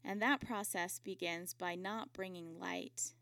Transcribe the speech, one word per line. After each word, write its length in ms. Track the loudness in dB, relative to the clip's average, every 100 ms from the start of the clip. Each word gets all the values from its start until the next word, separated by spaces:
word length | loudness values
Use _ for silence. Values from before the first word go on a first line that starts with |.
| 0
And 160 | 4
that 180 | 6 6
process 600 | 4 0 0 0 0 -2
begins 540 | -6 -2 0 0 -4
by 220 | -2 -2 0
not 380 | 0 -2 -4
bringing 440 | -4 -4 -4 -8 -4
light 560 | -2 -2 -2 -2 -4 -4